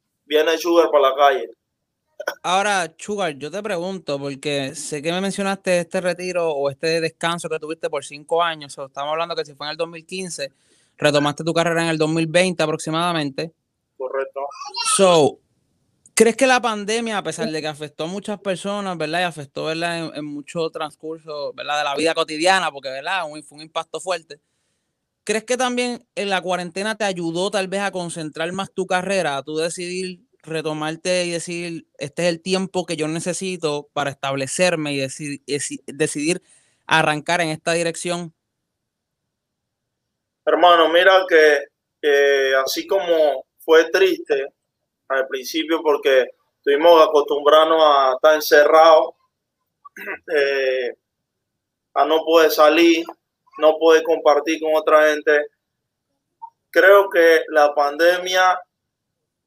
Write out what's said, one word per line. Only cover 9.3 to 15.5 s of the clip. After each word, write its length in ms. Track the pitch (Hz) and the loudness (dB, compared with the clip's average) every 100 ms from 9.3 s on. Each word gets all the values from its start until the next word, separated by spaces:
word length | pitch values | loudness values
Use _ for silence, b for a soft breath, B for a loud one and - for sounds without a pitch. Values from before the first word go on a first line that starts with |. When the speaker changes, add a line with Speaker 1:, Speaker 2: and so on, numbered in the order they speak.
| 165 | -8
Speaker 2:
que 100 | 147 | -10
si 80 | |
fue 140 | 139 147 | -12 -10
en 40 | |
el 60 | 156 | -8
dos 100 | 165 | -8
mil 180 | 170 160 | -10 -12
quince, 460 | 185 185 151 139 _ _ _ _ - | -10 -10 -10 -12 _ _ _ _ -2
retomaste 460 | 147 143 147 143 | 0 2 0 -2
tu 100 | 165 | -4
carrera 300 | 165 170 165 | -2 0 0
en 60 | 165 | -2
el 80 | 160 | -2
dos 120 | 156 | -2
mil 180 | 165 160 | -2 0
veinte 360 | 175 185 165 | 0 0 0
aproximadamente. 880 | 156 151 160 160 175 165 143 139 165 _ _ _ _ - | -4 -4 -6 -4 -2 -4 -6 -6 -10 _ _ _ _ -12
Speaker 1:
Correcto. 500 | 131 135 135 139 139 - - - - - | -8 -6 -8 -10 -12 -12 -14 -8 -4 2
Speaker 2:
So, 440 | 190 170 139 - _ | 4 4 2 -2 _